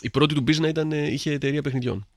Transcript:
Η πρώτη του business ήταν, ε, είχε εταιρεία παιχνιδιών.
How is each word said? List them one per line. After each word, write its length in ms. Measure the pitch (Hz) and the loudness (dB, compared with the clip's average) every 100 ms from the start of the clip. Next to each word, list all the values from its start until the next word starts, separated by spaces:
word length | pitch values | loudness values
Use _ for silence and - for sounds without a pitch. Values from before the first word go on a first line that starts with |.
Η 80 | 117 | -2
πρώτη 240 | 139 147 | 2 2
του 100 | 147 123 | 4 2
business 220 | 156 160 | 2 2
ήταν, 240 | 160 156 | 0 -2
ε, 200 | 151 147 | 0 -2
είχε 180 | 143 160 | -2 -2
εταιρεία 300 | 143 139 147 | -2 -2 -2
παιχνιδιών. 440 | 147 127 123 98 101 | -2 -2 -2 -4 -8